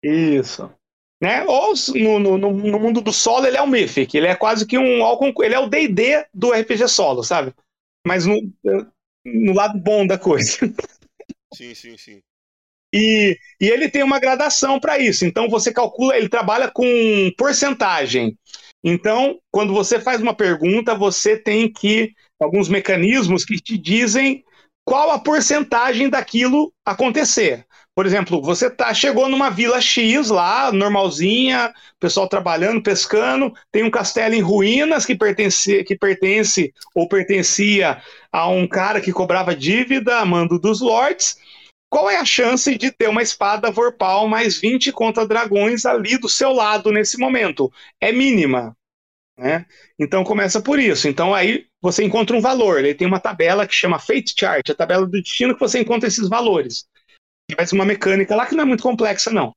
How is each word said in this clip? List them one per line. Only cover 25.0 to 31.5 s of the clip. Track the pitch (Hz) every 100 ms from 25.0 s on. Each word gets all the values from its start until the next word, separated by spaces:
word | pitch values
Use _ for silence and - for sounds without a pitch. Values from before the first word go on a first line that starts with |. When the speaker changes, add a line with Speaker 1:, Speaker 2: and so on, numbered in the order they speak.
| 311
Speaker 1:
a | 294
porcentagem | - 302 226 294 294 233 254 233 269
daquilo | 269 - 226 254 285 302 _
acontecer. | - 190 254 233 294 - 185 117 - _ _ -
Por | 190
exemplo, | 196 185 175
você | 143 175 247
tá, | - 240
chegou | 214 277 226 262
numa | 269 277
vila | 185 233 247
X | 233 - 226 254 240
lá, | 196 175 233 269
normalzinha, | 196 202 202 196 147 180 233 262